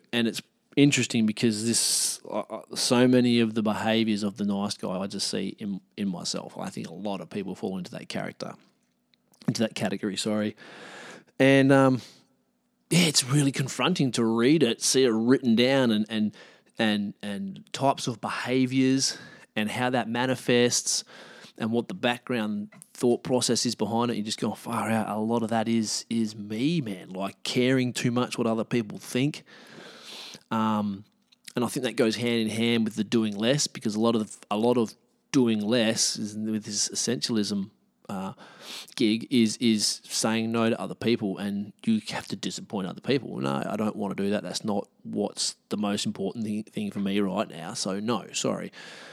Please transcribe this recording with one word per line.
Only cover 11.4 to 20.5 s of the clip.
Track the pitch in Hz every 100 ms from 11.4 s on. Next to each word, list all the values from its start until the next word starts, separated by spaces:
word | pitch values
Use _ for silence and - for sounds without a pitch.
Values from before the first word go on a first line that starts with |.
| 135 135 135
um, | 135 135 127 - - _ _ _ _ _ _ -
yeah, | 165 170
it's | -
really | 123 147 139
confronting | 131 127 - 127 175 135
to | 123 113
read | 117 123 165
it, | 120 110
see | - 135 127
it |
written | 110 117 131 120 113
down | 127 135 123
and, | 107 107
and, | 110 104 - - - _ -
and, | 110 104 101 -
and | 104 101 98 - -
types | - 135 - -
of | 113
behaviours | 110 - 127 131 127 135 131 135 - - - - - 110
and | 107
how | 127 123
that | 127 107
manifests | 120 127 127 -